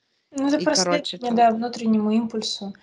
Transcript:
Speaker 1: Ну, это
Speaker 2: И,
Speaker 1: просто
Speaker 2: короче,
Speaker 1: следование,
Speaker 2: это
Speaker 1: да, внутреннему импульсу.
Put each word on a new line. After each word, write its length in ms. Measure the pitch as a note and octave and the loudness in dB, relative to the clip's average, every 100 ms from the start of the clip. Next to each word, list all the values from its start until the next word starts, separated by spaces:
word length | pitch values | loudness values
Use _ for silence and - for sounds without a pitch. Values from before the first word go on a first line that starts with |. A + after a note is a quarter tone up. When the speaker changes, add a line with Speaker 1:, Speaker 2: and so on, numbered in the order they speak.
| _ _ _ | _ _ _
Speaker 1:
Ну, 140 | C#4 C#4 | -4 0
это 120 | D4+ | 0
Speaker 2:
И, 60 | D#4 | 2
Speaker 1:
просто 200 | C4 F3+ | 2 2
Speaker 2:
короче, 320 | - - F#3 | 0 -2 -8
Speaker 1:
следование, 160 | A#3+ | -2
Speaker 2:
это 20 | A#3 | 4
Speaker 1:
да, 160 | A#3 | 4
внутреннему 580 | A3+ A#3+ A#3 A3+ A3 G#3+ | 2 -4 -4 0 2 2
импульсу. 640 | A3 A3+ A3 - - G3+ - | 0 0 -4 -6 -8 -10 -14